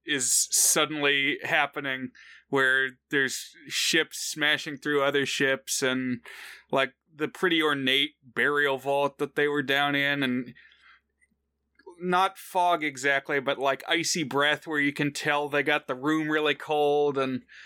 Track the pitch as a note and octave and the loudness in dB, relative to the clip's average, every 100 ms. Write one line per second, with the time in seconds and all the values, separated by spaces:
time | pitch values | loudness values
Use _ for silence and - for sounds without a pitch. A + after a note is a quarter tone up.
0 | - C#3+ B2+ - - - - E3+ D3 D3+ | -4 -2 0 0 0 2 2 2 0 2
1 | C#3+ C#3+ C#3 - - D#3+ C#3+ D3+ C#3 C3 | 2 2 0 -2 0 0 0 -2 -6 -6
2 | B2+ - - - - C#3 C3 C3 C3 B2+ | -8 -12 -20 -20 -4 0 2 2 0 -4
3 | - C#3+ C3 - - E3+ D3 - - E3 | -4 0 0 -4 -12 -18 -8 -2 0 2
4 | D3+ - - D3+ D3 D3 D#3+ C#3+ D3+ C#3+ | 0 -4 -8 -2 0 0 -4 -6 0 2
5 | C#3 C#3 C3 - C#3 C3+ - - C3 B2+ | 2 2 0 0 0 0 -4 -2 0 0
6 | B2+ B2 - - - - - C#3 C3+ _ | -4 -6 -10 -18 -18 -18 -4 -2 -2 _
7 | _ D#3 D3+ - F#3 E3 D#3 C#3 C3 C3+ | _ -6 -6 -2 0 2 2 2 2 2
8 | D3+ _ B2+ A2+ C3 D3 C#3+ C3+ C3+ C#3+ | 0 _ -8 0 2 2 2 0 0 0
9 | C#3+ - C#3+ - D3 D3 C3 C#3 C#3+ C#3+ | 0 -2 -4 0 0 0 0 2 2 0
10 | C#3+ C#3+ C3 B2 B2 - - _ - - | 0 0 0 -2 -6 -14 -20 _ -20 -20
11 | _ _ _ _ _ _ _ _ - - | _ _ _ _ _ _ _ _ -20 -8
12 | F3+ F3+ F#3+ - - F#3 F3 E3+ D3+ C3+ | 0 2 2 -2 -6 0 2 2 0 -2
13 | C#3 C#3 - C#3+ C3 C#3 C3+ C3+ - E3+ | 0 0 0 -2 -2 -2 0 -2 -2 -2
14 | D#3 F3+ C3+ C3 D3 D3 E3 D3+ C#3+ C#3+ | 0 -2 -2 0 2 0 -2 -2 0 0
15 | D3 C#3+ D3+ D3 D3 C#3+ C#3 D3+ - B2+ | -2 -2 -2 0 0 0 2 0 -2 -4
16 | C#3+ D#3 D3+ D#3 D3+ D3 - D3+ D3 D3 | 0 0 0 0 0 -2 -2 2 4 4
17 | D3 C3+ C3 B2+ - - | 2 0 -2 -4 -8 -20